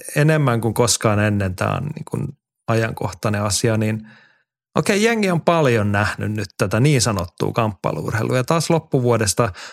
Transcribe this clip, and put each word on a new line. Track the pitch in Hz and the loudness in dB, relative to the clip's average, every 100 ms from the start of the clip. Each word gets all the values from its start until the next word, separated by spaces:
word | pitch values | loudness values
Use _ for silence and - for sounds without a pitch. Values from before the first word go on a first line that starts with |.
| - 147 | -4 0
enemmän | 151 156 131 117 | 2 4 2 0
kuin | 113 | 0
koskaan | 104 120 - 110 104 | 0 0 2 2 2
ennen | 107 101 95 90 | 2 2 -2 -2
tää | 104 | -4
on | 50 - - | -2 -6 -8
niin | - | -8
kuin | - - - _ _ - | -6 -6 -10 _ _ -2
ajankohtainen | 113 113 - 104 - 113 104 | 0 0 -4 -8 -4 -4 -2
asia, | 104 - 117 110 | -2 0 0 0
niin – | 107 110 - - _ _ _ _ _ - | 0 -4 -8 -20 _ _ _ _ _ -2
Okei, | 190 202 | 2 2
jengi | 226 226 190 | 2 2 0
on | 165 | 2
paljon | - 170 135 113 104 | 2 2 4 2 2
nähnyt | 101 104 - 101 | 0 0 -2 -6
nyt | 107 95 - | -6 -8 -4
tätä | 104 110 | 0 2
niin | 147 135 | 4 4
sanottua | 113 98 85 - 101 | 2 -2 -6 -4 -4
kamppailuurheilua. | 117 110 - - 76 - 113 120 127 | 0 -2 -2 -6 -4 -4 -4 -2 -2
Ja | |
taas | 127 165 - | 0 -2 0
loppuvuodesta | 165 - 135 120 113 104 - 113 - - | -2 0 0 2 2 2 0 -2 -4 -18